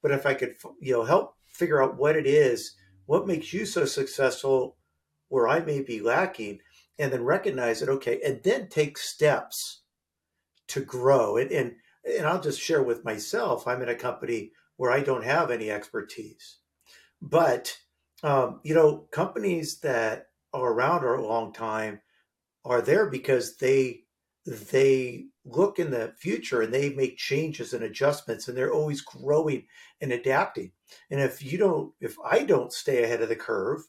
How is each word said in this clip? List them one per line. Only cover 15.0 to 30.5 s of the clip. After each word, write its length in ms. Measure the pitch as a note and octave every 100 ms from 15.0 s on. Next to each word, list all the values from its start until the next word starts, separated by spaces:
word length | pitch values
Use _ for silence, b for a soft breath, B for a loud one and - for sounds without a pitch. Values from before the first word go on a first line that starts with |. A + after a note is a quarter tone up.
don't 220 | C#3 B2+
have 280 | A2+ G#3 B2+
any 180 | A#2 G#2+
expertise, 880 | G#2 - A2+ - - G#2+ - - - _ _ b b b b
but, 560 | C#3+ D#3+ D#3+ A#2+ - - _ _ _ _
um, 380 | D3+ C#3 A#2 -
you 100 | D3+
know, 340 | D#3 D3+ D3 -
companies 680 | - F#3+ A#3+ G3+ E3+ D3 -
that 480 | D3+ A#2+ A2 A2+ - _ _
are 200 | C#3 B2
around 300 | A2+ C3+ F3
a 180 | C3 B2+
long 320 | G#2+ A#2 A2
time 480 | - A#2 A2 A2 G#2 _ _ _ _ _ _ B2
are 160 | B2
there 280 | A#2 F3 G#3
because 480 | C3 - B2+ A2+ -
they, 440 | C3 C3+ C3 A#2+ _ _ _ _ -
they 800 | A2 G2+ C3+ C3+ C3 B2 A#2+ - _ -
look 320 | B2 G3+ G3+
in 140 | D#3+
the 220 | B2 A2 -
future 440 | E3+ A#2+ - B2
and 120 | A2
they 160 | B2+ C#3+
make 280 | C3+ C3 -
changes 560 | - C#3 D#3+ D3 A2+
and 100 | B2
adjustments, 640 | A2+ G#2+ C#3 C#3+ - A2 -
and 100 | B2
they're 160 | B2+
always 280 | D3+ D3+ C#3+
growing 680 | - C3 C3 D3 D#3 C3 - B B B
and 100 | C3
adapting. 600 | A#2+ C3+ C3+ D3